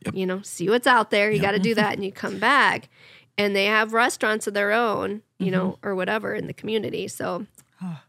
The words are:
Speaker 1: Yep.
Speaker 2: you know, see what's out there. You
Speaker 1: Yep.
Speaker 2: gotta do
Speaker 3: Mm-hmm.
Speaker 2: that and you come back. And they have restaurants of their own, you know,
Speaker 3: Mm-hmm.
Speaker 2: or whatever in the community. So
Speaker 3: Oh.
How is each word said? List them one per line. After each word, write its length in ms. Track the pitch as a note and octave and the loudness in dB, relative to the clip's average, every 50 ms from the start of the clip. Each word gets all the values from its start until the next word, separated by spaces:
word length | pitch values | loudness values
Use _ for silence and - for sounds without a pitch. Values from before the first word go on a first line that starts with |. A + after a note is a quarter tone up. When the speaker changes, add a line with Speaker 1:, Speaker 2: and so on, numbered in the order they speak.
| - | -8
Speaker 1:
Yep. 100 | F3+ - | -8 -6
Speaker 2:
you 120 | F#3+ F#3+ | -4 -4
know, 140 | F#3 F#3 G3 | -4 -4 -6
see 260 | G#3 - - - E3+ F3 | -8 -12 -10 -4 0 2
what's 180 | A3+ B3 - | 2 4 6
out 240 | C#4 B3 A#3 G#3+ - | 6 6 6 4 2
there. 200 | A3+ G#3 G3+ G#3+ | 2 2 2 2
You 40 | G#3+ G3+ | 2 2
Speaker 1:
Yep. 40 | |
Speaker 2:
gotta 160 | G3 G3 G3+ G#3 | 2 2 2 2
do 120 | F#3 A#3 | 2 2
Speaker 3:
Mm-hmm. 100 | A3+ G#3 | 2 2
Speaker 2:
that 140 | G#3+ G3+ - | 0 0 -2
and 100 | - G3 | -4 -6
you 80 | F#3+ | -8
come 260 | - - - G3+ G3 G3 | -8 -8 -8 -8 -6 0
back. 500 | G#3+ A#3+ C#4+ C4+ A3 F3+ - - - _ _ _ - - - - _ _ _ | 2 2 4 4 4 4 2 -2 -6 _ _ _ -20 -20 -20 -20 _ _ _
And 200 | - G#3 G3+ G3 | 0 0 2 2
they 80 | G3 G3 | 2 2
have 280 | G#3 A3 G#3+ A3 A3 A3 | 4 2 2 2 2 2
restaurants 520 | A3+ A#3+ C#4+ - - - G#3+ G#3+ A3 - | 2 2 2 2 0 0 0 0 0 -2
of 80 | A3 G3+ | -2 -2
their 160 | G3+ G3+ G3+ | 0 0 2
own, 500 | G#3+ A#3 A#3+ A3 G3+ F#3 F#3+ G3 G3+ G#3+ - _ _ _ | 2 2 2 0 0 -2 -2 -4 -6 -8 -12 _ _ _
you 100 | F#3 F#3 | -2 0
know, 200 | F#3 F#3 F#3 F#3 | 0 0 0 -2
Speaker 3:
Mm-hmm. 160 | F#3 - - G#3 | -4 -6 -6 -6
Speaker 2:
or 60 | G3 | -4
whatever 360 | F#3 F#3 F#3+ G#3+ A3 G3+ G3 G#3 | -2 -2 -2 -2 -2 -4 -4 -6
in 120 | G#3+ - | -6 -8
the 60 | - | -10
community. 560 | - - - G#3 A3 A3 G3+ - - E3+ F#3+ G#3 | -12 -10 -8 -4 -4 -4 -4 -4 -6 -6 -8 -10
So 380 | - - - F3+ F#3 F3+ G#3+ - _ - _ _ _ _ F#3 | -8 -8 -6 -6 -6 -6 -10 -12 _ -20 _ _ _ _ -12
Speaker 3:
Oh. 160 | F3+ E3 C#3 - | -12 -12 -12 -16